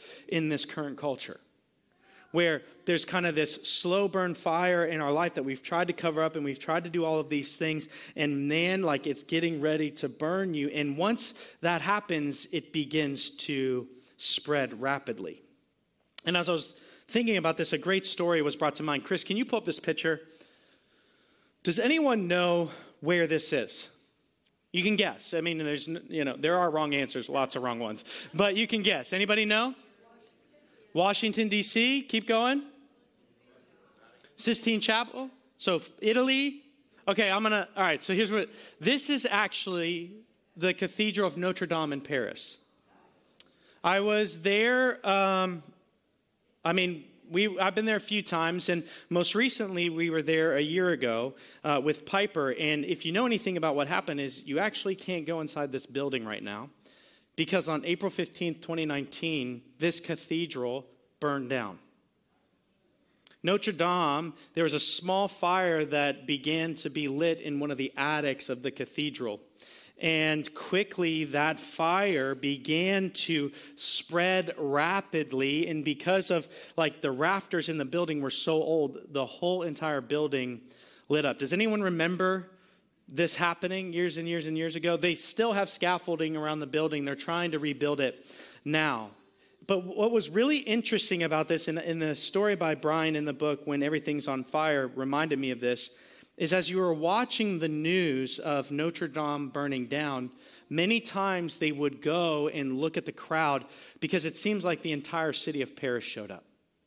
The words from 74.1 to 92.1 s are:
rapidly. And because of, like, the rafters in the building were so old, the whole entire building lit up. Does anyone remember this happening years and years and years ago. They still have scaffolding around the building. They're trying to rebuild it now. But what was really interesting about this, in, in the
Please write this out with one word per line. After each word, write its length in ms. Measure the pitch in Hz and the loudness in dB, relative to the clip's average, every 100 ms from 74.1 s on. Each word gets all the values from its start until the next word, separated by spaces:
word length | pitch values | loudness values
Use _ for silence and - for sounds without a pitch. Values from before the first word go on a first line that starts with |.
| 165 180 185 165 - | 0 2 2 0 -4
rapidly. 1120 | 143 143 160 196 - 160 139 131 135 147 170 | 0 2 2 0 -2 -2 -2 0 2 2 0
And 180 | 156 | 0
because 460 | 143 143 170 190 180 | -2 -2 2 2 2
of, 160 | 175 - - - - | 0 -2 -16 -8 0
like, 240 | 156 147 | 0 0
the 100 | 147 | -2
rafters 580 | 127 160 196 - 175 151 | 2 2 2 0 -4 -2
in 100 | 160 | -4
the 60 | |
building 380 | 131 170 170 151 | -2 -2 0 -2
were 80 | 135 | -2
so 320 | - - 160 | -2 0 2
old, 360 | 156 160 139 - - | 2 2 0 -4 -6
the 160 | 139 127 | -4 -4
whole 360 | - 175 185 | -2 0 0
entire 360 | 170 139 156 143 | -2 -4 -2 -2
building 600 | 117 147 151 135 127 120 - - - - - | 0 0 2 0 -2 -8 -14 -20 -20 -14 0
lit 160 | 151 | 2
up. 160 | 143 117 | 2 0
Does 120 | 139 | 0
anyone 300 | 180 220 214 | 2 2 2
remember 640 | 190 165 170 175 185 190 180 - _ _ _ _ - | 0 2 0 2 0 0 -4 -20 _ _ _ _ -10
this 260 | 135 170 | 0 0
happening 580 | - 175 170 180 190 185 | 2 0 0 -4 -4 -4
years 260 | 170 175 156 | -2 -2 -2
and 100 | 170 | -4
years 180 | 170 156 | -4 -2
and 100 | 156 | -2
years 200 | 165 160 | -2 -2
ago. 200 | 170 170 | 0 2
They 180 | 175 | 2
still 380 | 160 - - 233 | 0 -2 0 2
have 180 | 202 196 | 2 0
scaffolding 640 | - 175 180 - 160 160 156 | 0 0 0 0 -2 0 0
around 240 | 151 156 | -2 -2
the 60 | 143 | -2
building. 380 | 151 156 147 | 0 0 0
They're 120 | 143 139 | -4 -4
trying 360 | - 170 175 | -4 -2 0
to 60 | 156 | 0
rebuild 420 | 147 139 147 143 | -2 0 0 2
it 260 | 131 - - - - - | 0 -2 -16 -18 -18 -12
now. 460 | - 156 156 120 107 - _ _ _ _ - | -2 2 2 0 -6 -16 _ _ _ _ 0
But 180 | 190 | 0
what 280 | 180 190 220 | 0 0 4
was 180 | 233 151 | 4 2
really 280 | 180 269 294 | 2 4 2
interesting 640 | - 226 220 214 - 180 | 2 0 2 0 2 0
about 260 | 160 156 156 | 2 2 2
this, 200 | 160 165 | 0 0
in, 100 | 160 | -4
in 200 | 170 165 | -2 -2
the 160 | 156 | -2